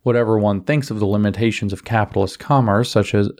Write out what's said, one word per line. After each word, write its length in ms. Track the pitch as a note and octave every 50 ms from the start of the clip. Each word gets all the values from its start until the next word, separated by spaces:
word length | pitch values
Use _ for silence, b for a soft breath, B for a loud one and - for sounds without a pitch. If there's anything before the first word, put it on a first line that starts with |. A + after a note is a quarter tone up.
Whatever 380 | B B2+ A#2 A#2+ A#2+ A2 A2 G#2+
one 240 | G#2 G#2 G2+ G2 F#2+
thinks 260 | - D3 D3+ C#3 -
of 80 | A2 G#2+
the 80 | G#2
limitations 680 | F#2+ G#2 G#2 G#2 G#2 F#2+ G2+ A#2 A#2 G#2 - - G2+
of 140 | F#2+ - -
capitalist 540 | - A2+ A2 G#2 - - G#2 G2 F#2 - -
commerce, 500 | - - D3 C#3 B2 G#2+ G2 G#2 A#2+ -
such 240 | - A2 G2+ - -
as, 160 | G#2 G2+ G2+ - -